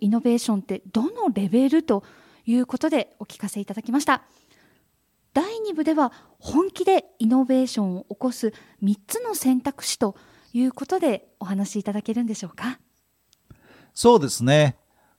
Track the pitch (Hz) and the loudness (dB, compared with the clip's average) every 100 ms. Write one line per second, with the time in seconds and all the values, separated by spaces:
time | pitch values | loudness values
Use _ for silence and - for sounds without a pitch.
0 | 202 226 240 240 - 202 - 190 190 220 | 0 2 2 2 0 -2 -2 -8 -4 -2
1 | 302 480 381 202 196 233 269 320 320 202 | -2 0 -2 0 0 2 4 2 2 -2
2 | - - _ _ - 240 247 254 311 285 | -4 -18 _ _ -2 0 0 -2 0 -2
3 | - _ 214 - 208 208 202 214 - 269 | -4 _ -18 -12 -10 -8 -10 -10 -4 -2
4 | 294 262 - _ _ _ _ _ _ _ | 0 -2 -4 _ _ _ _ _ _ _
5 | _ _ _ 277 381 453 427 311 302 311 | _ _ _ -2 -2 -4 -6 -4 -2 0
6 | 254 - _ _ - 277 381 - 381 370 | -2 -4 _ _ -2 0 0 0 2 2
7 | - - 226 254 254 262 254 226 196 180 | 0 -2 2 2 2 2 0 -2 -4 -4
8 | - 208 254 - 220 - - _ 202 208 | -10 -6 -6 -2 -6 -6 -16 _ -2 -2
9 | - 453 480 381 262 254 277 - - - | -4 -8 -6 -2 0 0 -2 -6 -8 -4
10 | 208 - _ _ _ 240 254 - 277 370 | -4 -6 _ _ _ -2 -2 -2 -4 -2
11 | 320 196 - _ 180 196 196 208 208 208 | 0 -2 -6 _ -6 -4 -4 -4 -6 -6
12 | - 226 233 208 170 - 247 254 _ _ | -4 -4 -4 -6 -10 -8 -8 -8 _ _
13 | _ _ _ _ _ - _ - _ - | _ _ _ _ _ -20 _ -20 _ 2
14 | 233 226 139 - 123 151 147 - _ _ | 6 6 4 0 4 6 4 0 _ _
15 | _ | _